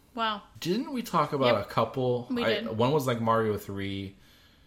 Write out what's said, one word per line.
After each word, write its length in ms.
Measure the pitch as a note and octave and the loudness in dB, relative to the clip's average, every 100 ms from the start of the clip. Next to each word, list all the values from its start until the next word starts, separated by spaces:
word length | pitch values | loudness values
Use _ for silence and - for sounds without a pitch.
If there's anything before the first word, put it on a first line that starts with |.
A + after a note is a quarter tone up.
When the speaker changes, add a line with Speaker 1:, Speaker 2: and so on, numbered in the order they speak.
| _ | _
Speaker 1:
Wow. 280 | A#3 A3 G#3 - - | -4 -4 -4 -10 -8
Speaker 2:
Didn't 320 | D#3+ G#3 D#4 | -2 -2 -2
we 100 | B3+ | -6
talk 300 | - E3 D3 | -2 0 0
about 240 | C#3+ B2+ G#2+ | 2 4 2
Speaker 1:
Yep. 100 | G2+ | 0
Speaker 2:
a 20 | |
couple? 580 | - A2+ C3+ B2+ B2 A#2+ | 0 0 0 0 0 -2
Speaker 1:
We 140 | B3 | -2
Speaker 2:
I, 40 | - G#2 | 0 0
Speaker 1:
did. 160 | A2+ A2 | -2 2
Speaker 2:
one 160 | B2 | 2
was, 140 | D3+ C3 | 2 2
like, 140 | A#2 | 0
Mario 360 | A2+ A2+ A2 G2+ | 2 4 2 0
three. 580 | - G2 G2 G2 F#2+ - - - _ _ | -4 -6 -6 -6 -8 -12 -20 -20 _ _